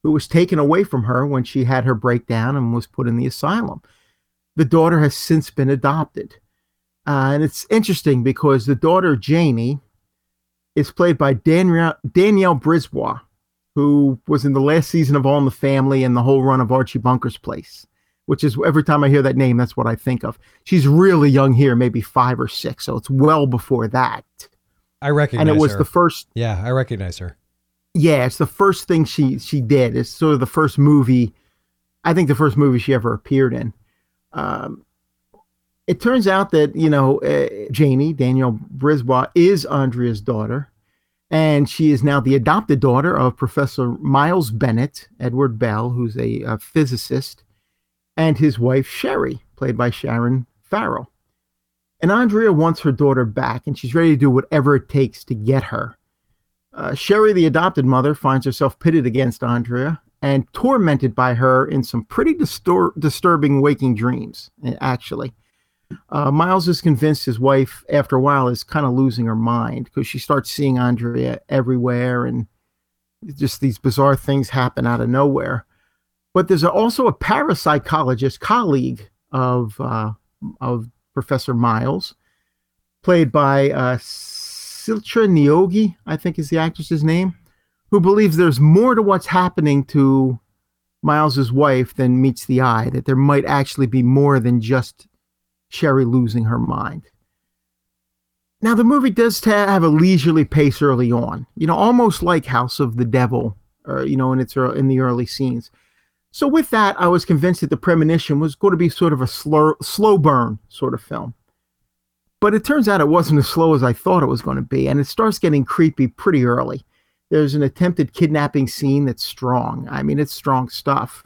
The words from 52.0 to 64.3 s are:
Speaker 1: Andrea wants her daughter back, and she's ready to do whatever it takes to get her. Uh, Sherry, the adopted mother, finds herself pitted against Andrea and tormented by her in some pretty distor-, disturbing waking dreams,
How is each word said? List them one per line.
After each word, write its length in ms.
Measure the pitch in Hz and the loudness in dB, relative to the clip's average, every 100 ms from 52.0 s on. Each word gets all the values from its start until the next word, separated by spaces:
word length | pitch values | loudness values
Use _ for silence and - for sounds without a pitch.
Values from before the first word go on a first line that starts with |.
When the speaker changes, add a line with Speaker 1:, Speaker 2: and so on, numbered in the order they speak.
| 165 | 0
Speaker 1:
Andrea 420 | 214 247 208 226 | 2 2 2 2
wants 280 | 160 165 160 | 4 2 0
her 100 | 156 | -2
daughter 340 | 123 143 131 117 | 2 2 2 0
back, 400 | 107 127 120 - | -2 -4 -4 -8
and 120 | 139 | -8
she's 180 | 127 156 | -4 0
ready 160 | 165 | 2
to 60 | 143 | 4
do 120 | 139 | 4
whatever 460 | 127 - 156 135 139 | 2 0 0 2 2
it 140 | - | 0
takes 340 | 143 127 - - | -2 -2 -4 -10
to 80 | |
get 300 | 113 107 139 | -6 -2 -2
her. 340 | - - - - _ _ _ _ _ _ _ | -2 -6 -8 -12 _ _ _ _ _ _ _
Uh, 200 | - - | -12 -10
Sherry, 400 | 135 - 202 214 | -4 0 4 4
the 140 | 185 160 | 4 2
adopted 380 | 139 175 156 131 | 2 0 0 0
mother, 280 | 131 131 | 2 0
finds 320 | 147 135 131 131 | 0 0 0 -2
herself 320 | 123 139 - | -2 -4 -2
pitted 280 | 170 160 127 | 0 2 0
against 380 | 117 127 113 | 0 -2 -2
Andrea 560 | 123 120 117 120 139 160 _ _ | -2 -2 -2 -4 -4 -6 _ _
and 300 | 143 139 - | -2 -2 -2
tormented 600 | - 247 269 175 143 131 107 | -2 0 2 2 2 0 0
by 180 | 127 | 0
her 320 | 117 131 127 139 | 2 2 2 0
in 180 | 147 | -2
some 200 | 123 123 - | -4 -6 -6
pretty 280 | - 330 | -2 -2
distor-, 600 | 320 302 - - 185 170 - | 0 -4 -4 -2 0 0 -2
disturbing 640 | 147 - 180 170 143 139 | -4 -2 0 2 2 2
waking 340 | 143 143 131 110 | 2 0 -2 -2
dreams, 560 | 120 127 - | -2 -4 -8